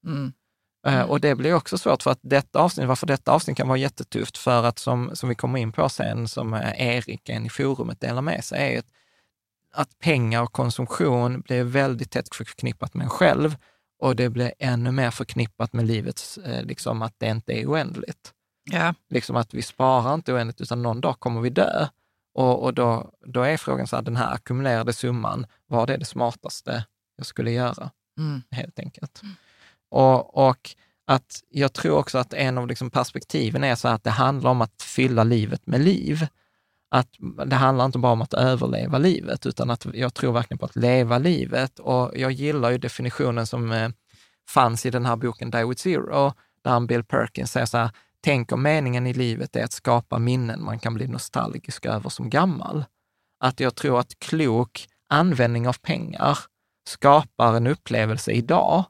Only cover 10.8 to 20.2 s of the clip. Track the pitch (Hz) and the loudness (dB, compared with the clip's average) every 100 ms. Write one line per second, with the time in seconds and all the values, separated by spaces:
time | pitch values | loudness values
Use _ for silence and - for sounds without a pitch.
10.8 | 123 - 165 123 123 127 - 123 123 135 | -6 -2 0 2 0 -4 -4 -2 0 0
11.8 | 139 120 - 123 - - 110 - 123 - | 0 -2 -6 -6 -8 -12 -14 -8 -8 -6
12.8 | - - 123 - 175 135 151 147 _ _ | -8 -6 -6 2 4 4 0 -2 _ _
13.8 | _ _ 135 120 123 120 123 - 135 120 | _ _ -2 0 0 0 -4 -2 -2 0
14.8 | 123 131 123 - - - 113 _ 117 117 | 0 0 0 -2 -6 -4 -4 _ -4 0
15.8 | 113 113 - - - - 180 123 120 123 | 0 0 -2 -8 -12 -14 -8 -6 -6 -8
16.8 | 123 113 113 _ 113 113 - 117 127 156 | -6 -4 -6 _ -4 -4 -4 -4 -2 -2
17.8 | 143 - - - - _ _ _ - 175 | -2 -8 -10 -12 -16 _ _ _ -6 -2
18.8 | 165 175 _ 127 - 120 113 127 117 - | -2 -4 _ -6 -2 -4 -2 -6 -10 0
19.8 | 131 131 120 156 | 2 4 2 -2